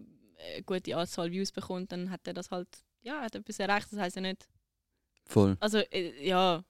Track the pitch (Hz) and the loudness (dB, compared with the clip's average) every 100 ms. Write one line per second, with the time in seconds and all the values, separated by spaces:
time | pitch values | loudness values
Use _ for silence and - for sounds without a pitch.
0 | - - _ - 82 78 - 185 - 160 | -20 -20 _ -18 -12 -10 -4 -2 -2 -2
1 | 175 - 170 180 196 - - 180 190 180 | -2 -2 -2 -2 -4 -6 -6 -6 -6 -6
2 | 180 180 - 175 180 180 180 - _ _ | -6 -8 -8 -10 -6 -8 -8 -14 _ _
3 | 233 302 233 196 214 214 196 202 - 208 | -10 -8 -6 -8 -8 -4 0 0 -2 -4
4 | 180 190 185 190 - _ _ _ _ _ | -4 -2 -4 -4 -10 _ _ _ _ _
5 | _ _ - - 98 95 214 208 - - | _ _ 2 6 6 6 2 2 2 -2
6 | 170 127 143 185 185 170 185 | -4 -4 2 4 4 2 -2